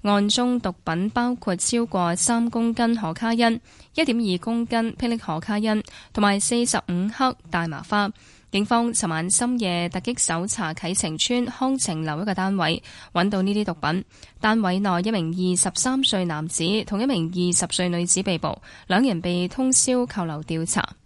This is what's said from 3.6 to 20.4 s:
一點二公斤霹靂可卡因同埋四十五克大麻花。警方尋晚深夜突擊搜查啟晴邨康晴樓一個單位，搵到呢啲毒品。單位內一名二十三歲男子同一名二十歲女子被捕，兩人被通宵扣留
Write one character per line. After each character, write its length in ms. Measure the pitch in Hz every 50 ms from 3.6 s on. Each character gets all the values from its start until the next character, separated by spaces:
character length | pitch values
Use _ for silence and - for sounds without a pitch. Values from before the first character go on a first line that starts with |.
| _ - - - - _ _
一 80 | - 320
點 100 | 294 226
二 220 | 233 233 202 180 175
公 280 | - 226 233 233 233
斤 120 | 226 240 226 226 226 -
霹 200 | - - 233 233
靂 40 | 226
可 200 | - - 160 160
卡 180 | 170 - 214 208
因 240 | 214 220 214 214 214 - - - - - -
同 80 | - 208
埋 180 | 202 202 202
四 240 | 202 - 240 240 240
十 140 | 247 - 190 - -
五 180 | 180 175 185 208 226
克 220 | - 269 254 247 _ _ 170
大 180 | - 175 170 165
麻 140 | 151 139 175
花。 280 | - - 208 202 196 - - - - - - _ -
警 140 | - 196 208
方 260 | 208 240 233 233 233 226
尋 120 | - - 175
晚 220 | 160 156 165 180
深 300 | - - 247 240 254 240
夜 300 | 226 185 175 175 170 175
突 80 | 170 185
擊 200 | 180 - 247 -
搜 280 | - - 170 165 175
查 260 | 214 - - 196 160 160
啟 220 | - - 165 185
晴 240 | 196 - 165 156 151
邨 260 | - - 247 247 247
康 320 | 240 247 - 262 262 269
晴 260 | 262 - - 175 156 156
樓 160 | 160 151 151 190
一 20 |
個 100 | 208 190
單 220 | 190 185 190 196
位， 260 | 190 170 156 165 - - - - - - - -
搵 160 | 175 180 202
到 140 | 208 196 185
呢 120 | 196 202
啲 100 | 208 208
毒 80 | 190 165
品。 300 | 151 - 151 160 190 - _ - - - - - -
單 220 | - 214 220 226 214
位 160 | 185 180 190
內 240 | 202 202 180 175 180
一 80 | 214
名 240 | 226 202 165 160 165
二 200 | 185 185 180 180
十 160 | 175 - 196 -
三 280 | - - 254 262 262 269
歲 220 | - - 190 185
男 240 | 175 160 151 156 170
子 160 | - - 160 170 202 214 -
同 120 | - 208 196
一 60 | 233
名 260 | 277 262 185 165 165
二 220 | 180 180 180 180 175
十 140 | - 180 170
歲 200 | - - 180 180
女 160 | 175 170 175
子 160 | 175 - - 190
被 160 | 202 180 160
捕， 200 | - 156 - - - - - - -
兩 160 | - 185 196 254
人 180 | 269 202 165
被 260 | 175 175 175 175 180 175
通 220 | - - 262 262
宵 360 | 254 - - - 254 247 240
扣 180 | 247 - 214 175
留 180 | 165 156 151